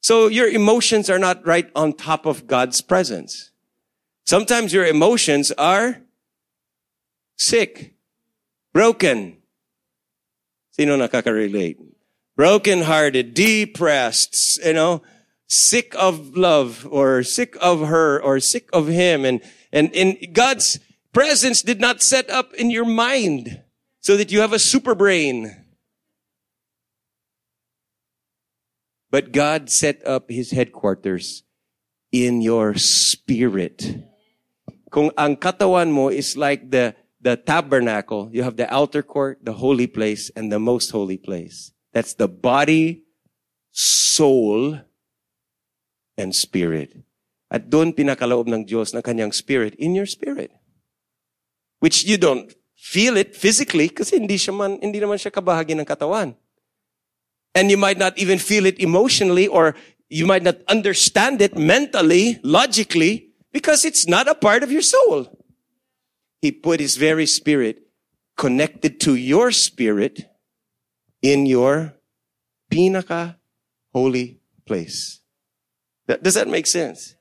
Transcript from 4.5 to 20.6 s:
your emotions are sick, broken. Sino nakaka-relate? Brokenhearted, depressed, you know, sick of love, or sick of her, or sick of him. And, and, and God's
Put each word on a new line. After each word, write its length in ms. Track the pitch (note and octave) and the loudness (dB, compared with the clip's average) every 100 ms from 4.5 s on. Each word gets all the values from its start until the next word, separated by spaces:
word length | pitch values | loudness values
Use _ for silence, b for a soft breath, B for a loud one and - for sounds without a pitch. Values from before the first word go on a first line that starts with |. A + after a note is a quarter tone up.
| A#3+ A3 G3+ | 0 2 2
your 80 | |
emotions 720 | F3 D3+ F3+ A#3+ - C#3+ C#3+ - | 2 4 4 2 2 0 0 0
are 480 | D3+ F#3+ A#3 B3 _ _ _ _ _ _ _ _ _ _ _ _ _ _ | 2 2 0 -6 _ _ _ _ _ _ _ _ _ _ _ _ _ _
sick, 560 | - A#3 G#3 - - _ _ _ _ _ _ _ _ D#3+ | 0 0 -2 -6 -20 _ _ _ _ _ _ _ _ 2
broken. 640 | A3+ A3+ F3 A#2+ F#2+ E2 _ _ _ _ _ _ _ _ _ _ _ _ _ - | 2 2 0 0 -4 -16 _ _ _ _ _ _ _ _ _ _ _ _ _ -2
Sino 240 | D3 C#3+ | 0 2
nakaka-relate? 800 | A#2+ B2 A#2+ A2 G#2+ G2+ F2 D2+ - _ _ _ _ - | 0 -2 0 -2 -2 -2 -4 -8 -20 _ _ _ _ 0
Brokenhearted, 960 | D3+ G#3 G3+ F#3 D#3+ D#3 D3 C3 A#2+ | 4 4 2 0 2 2 2 0 -2
depressed, 1300 | A#2+ G#3+ A3 G#3+ - E3+ C#3+ A#2+ A2 - - - - | 0 2 2 -2 -2 0 0 0 -2 -2 -2 -2 -2
you 100 | E3+ | 0
know, 280 | D#3+ D#3+ E3+ b b b b _ | 0 0 0 b b b b _
sick 480 | - - A#3 A#3 - | 0 2 2 -2 0
of 400 | F#3+ D#3+ D3 C3+ | 0 0 -8 0
love, 480 | F#3 D3+ B2+ A2+ - | 2 4 2 -6 -6
or 380 | C#3+ C3+ C3 | 0 2 2
sick 340 | B2 - B3 - | 0 -4 -4 -2
of 300 | F3+ E3+ D3+ | 0 0 0
her, 320 | E3 D#3+ C#3+ | 2 2 0
or 180 | C#3 C3+ | 0 0
sick 300 | - - _ | 0 -4 _
of 140 | F3+ D3+ | -2 0
him. 400 | E3 F3+ D#3 C3+ | 0 2 2 0
And, 160 | B2 B B B | -2 B B B
and, 160 | D3 D#3 E3 | 0 0 2
and 200 | F#3 F#3+ F3 | 0 0 -4
God's 440 | E3+ B3+ C4+ | 0 0 0